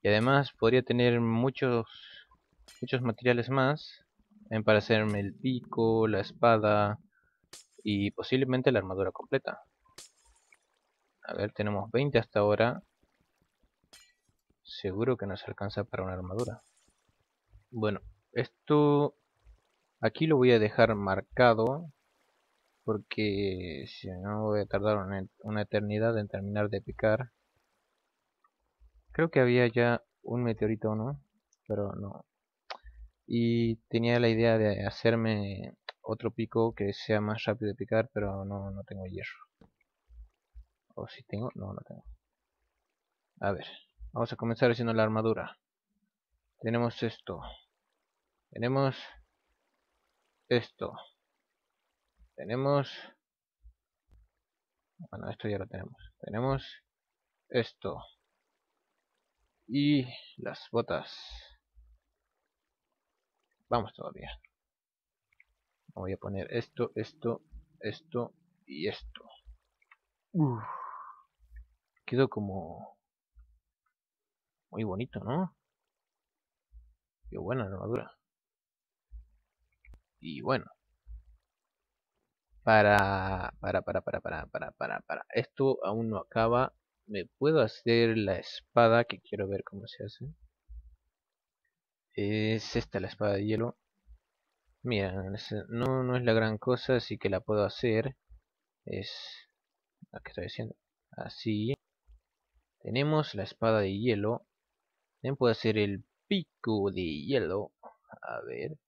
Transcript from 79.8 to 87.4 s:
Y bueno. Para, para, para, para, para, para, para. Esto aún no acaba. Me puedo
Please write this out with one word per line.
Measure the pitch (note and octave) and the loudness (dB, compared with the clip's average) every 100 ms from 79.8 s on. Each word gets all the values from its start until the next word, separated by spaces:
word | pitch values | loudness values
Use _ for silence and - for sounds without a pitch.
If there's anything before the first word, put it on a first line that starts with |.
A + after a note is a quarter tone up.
| - - _ _ | -20 -20 _ _
Y | - D2+ | -12 -10
bueno. | - C3 - _ _ _ - - - - _ _ _ _ _ _ _ _ _ _ _ - | -4 -4 -4 _ _ _ -18 -18 -18 -20 _ _ _ _ _ _ _ _ _ _ _ -4
Para, | - A2 G#2 G#2 G2 G2 F#2+ F#2+ - - | 6 8 8 6 4 0 0 -2 -4 -6
para, | F#2+ F#2 | -2 -2
para, | - F#2 | 0 -4
para, | - - | -2 -6
para, | - - - | -4 -8 -6
para, | - - - - - | -8 -8 -8 -6 -6
para. | - D#2+ - | -6 -8 -4
Esto | - - - C3+ B2+ | -4 -4 0 0 0
aún | - A2 A2+ | -2 -2 -2
no | G#2 | -4
acaba. | - A2+ A2+ B2 C3 _ _ _ - | -4 0 2 2 0 _ _ _ -10
Me | G2+ F2 | -8 -8
puedo | _ | _